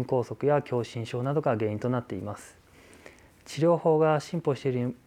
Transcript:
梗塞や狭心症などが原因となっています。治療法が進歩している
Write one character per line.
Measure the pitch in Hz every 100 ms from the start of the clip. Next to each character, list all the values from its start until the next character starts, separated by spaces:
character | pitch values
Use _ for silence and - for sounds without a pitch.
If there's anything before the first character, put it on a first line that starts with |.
梗 | 127 131
塞 | 113 117 135
や | 147
狭 | 143 123
心 | 113 120 113
症 | 123
な | 131
ど | 151
が | 147 110
原 | 107
因 | 107
と | 123
な | 123
っ | -
て | 98
い |
ま | 101 101
す。 | - - _ - - - - - - _ -
治 | -
療 | 160 165
法 | 170 156
が | 160 151
進 | - 170
歩 | 151
し | 131
て | 139
い |
る | 123 123 123